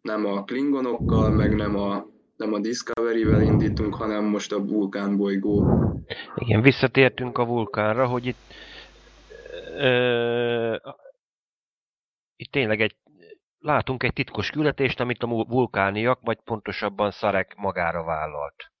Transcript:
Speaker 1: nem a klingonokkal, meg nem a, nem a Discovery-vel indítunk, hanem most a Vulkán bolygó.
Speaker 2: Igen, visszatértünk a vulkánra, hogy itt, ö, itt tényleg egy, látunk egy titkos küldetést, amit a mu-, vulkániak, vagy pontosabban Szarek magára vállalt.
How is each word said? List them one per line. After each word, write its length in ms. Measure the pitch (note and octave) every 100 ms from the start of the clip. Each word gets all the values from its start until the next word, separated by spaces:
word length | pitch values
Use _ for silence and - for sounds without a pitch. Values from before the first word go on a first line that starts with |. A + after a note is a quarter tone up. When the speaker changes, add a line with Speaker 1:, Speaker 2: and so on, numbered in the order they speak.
Speaker 1:
nem 240 | A2+ G#2+ G#2
a 180 | G2+
klingonokkal, 880 | G2+ C3 C#3+ C#3 B2+ A#2 - A2 G#2+
meg 240 | G#2+ G#2 G#2
nem 200 | G#2 G2+
a, 300 | G2+ G2+ - _ _ -
nem 180 | G#2+
a 60 | G#2
Discovery-vel 840 | G#2 B2 - A#2 A#2 A2+ A2 A2
indítunk, 540 | A2 A2 G#2+ G#2 G#2+ -
hanem 280 | A2 G#2+ G#2
most 260 | G#2 -
a 120 | G#2 G2+
Vulkán 520 | G#2+ G2 G2+ G2+ G2
bolygó. 500 | G2+ G2 G2 G2+ - - - - - - - -
Speaker 2:
Igen, 260 | A#2+ A2
visszatértünk 760 | C3 B2+ C3 C3+ C3 - B2 A#2+
a 80 | A#2
vulkánra, 640 | A#2+ G#2 G#2+ G#2+ A2 B2+
hogy 180 | B2 B2
itt, 120 | A#2+ - - - - - - - - - - - - - -
ö, 1000 | C3+ B2 B2 A#2+ A#2+ A#2+ A#2+ A#2 A2+ A2 - - - - _ _ _ _ _ _ _ _ _ _ _ -
itt 160 | A2+
tényleg 300 | C#3+ A2+ G#2+
egy, 140 | A2 - _ _ E2+ - _ _
látunk 440 | D3 C3+ - C3
egy 100 | B2
titkos 360 | - C3+ - G2
küldetést, 500 | C#3+ D3+ - C3 -
amit 240 | B2 A#2+
a 40 | A#2
mu-, 200 | A2+ A2
vulkániak, 720 | A#2+ A#2+ - G2 G#2 A#2 B2+
vagy 180 | A2+ A2+
pontosabban 680 | - A2 G#2 F#2+ G#2 G2 G#2
Szarek 440 | - G#2+ F#2+ F#2 -
magára 480 | G2+ F2+ E2+ E2+
vállalt. 680 | E2 D#2+ D#2 D2 C#2+ - - _